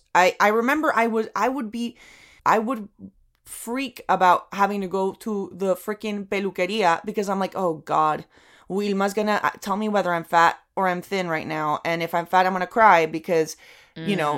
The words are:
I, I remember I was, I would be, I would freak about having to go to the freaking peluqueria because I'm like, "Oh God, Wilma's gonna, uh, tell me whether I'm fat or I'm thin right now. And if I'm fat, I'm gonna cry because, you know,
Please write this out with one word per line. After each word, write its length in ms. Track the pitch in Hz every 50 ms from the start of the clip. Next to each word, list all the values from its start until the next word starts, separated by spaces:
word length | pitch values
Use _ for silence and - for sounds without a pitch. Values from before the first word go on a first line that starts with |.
| _ _ -
I, 220 | 170 185 180 - -
I 80 | 190 208
remember 440 | 214 233 233 262 294 311 302 294 -
I 120 | 220 233
was, 220 | 233 220 226 226 - -
I 140 | 196 214 254
would 220 | 269 285 233 208
be, 260 | 226 233 233 233 - _ - - - - - _ _ _ _
I 140 | - 180 220
would 300 | 214 233 269 220 202 - _ _ 190 196 - _ _ _ _ _ _
freak 580 | - - - - 226 240 262 277 - - - - -
about 380 | 190 175 - - - - - _
having 280 | 190 202 202 196 208 202
to 60 | 190 175
go 240 | 180 190 190 190
to 380 | - - - 226 208 196 196 - -
the 200 | 175 196 190 180
freaking 520 | 180 - 214 208 208 - 214 208 202 196 -
peluqueria 720 | 208 196 202 196 185 - 180 180 214 220 196 170 165 - -
because 240 | 214 190 214 196 196
I'm 100 | 190 196
like, 160 | 190 - -
"Oh 180 | 196 185 170 156
God, 500 | 147 - - 151 156 156 156 151 156 160 - _ _ _ _ - _ _ -
Wilma's 460 | 180 202 208 208 196 196 196 202 196
gonna, 240 | 214 208 208 208 -
uh, 80 | - - - -
tell 160 | - 202 190
me 120 | 208 220 214
whether 240 | 208 202 180 180
I'm 120 | 175 165 165
fat 340 | - 180 170 170 - - - _ _ _
or 120 | 190 190 185
I'm 140 | 175 175
thin 260 | 175 - 196 190 180 170
right 180 | 160 156 -
now. 340 | 151 156 156 156 151 147 - -
And 180 | 170 165 170
if 120 | 165 165 -
I'm 120 | 170 165
fat, 200 | - - 185 185
I'm 60 | 185
gonna 140 | 190 180 180
cry 400 | - - 233 220 208 180 165 160
because, 500 | 160 165 160 160 - 175 160 156 151 - - - - - - _ _ _
you 200 | 160 165 196 202
know, 180 | 170 151 147 147